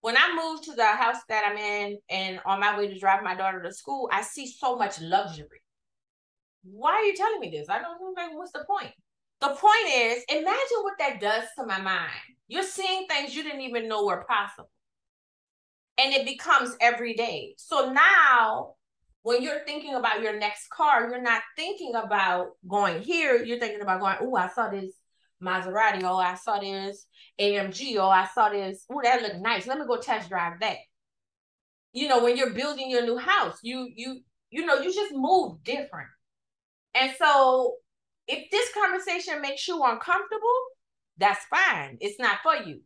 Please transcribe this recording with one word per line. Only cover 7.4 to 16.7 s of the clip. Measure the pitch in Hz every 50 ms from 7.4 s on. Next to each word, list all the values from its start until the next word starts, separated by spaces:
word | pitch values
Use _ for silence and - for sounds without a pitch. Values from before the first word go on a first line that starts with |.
me | 240 175
this? | 160 147 147 -
I | 190 -
don't | - 339 339 349
know, | 370 381 370
like, | 359 339 339 320
what's | 302 359 349
the | _ - 587
point? | - 403 392 - - - _ _ _ _ _ _ _ _ _
The | 269 285
point | 277 - - 415 427 453 440 339 269
is, | 247 233 226 240 247 - -
imagine | 294 302 311 370 415 523 539 466 466 440
what | 403 403 392 -
that | 302 277 226 196
does | 202 208 220 220 226 - - -
to | 247
my | 220 196 190
mind. | 196 190 185 175 170 - - - - - _ _ _ _
You're | - 339
seeing | 381 370 - - 381 381 370 381 381
things | 370 311 285 285 - -
you | 294
didn't | 302 302 285 277
even | 269 262 233 233 226 226
know | 220 208 202
were | 202 180 - - -
possible. | 240 208 202 202 - - - _ _ _ _ _ _ _ _ _ _ _ _ _ _ _ _ _ _ _ _ _ _ _ _ _ _ -
And | 262 269 277
it | 269 -
becomes | 269 269 262 - 320 320 262 247 247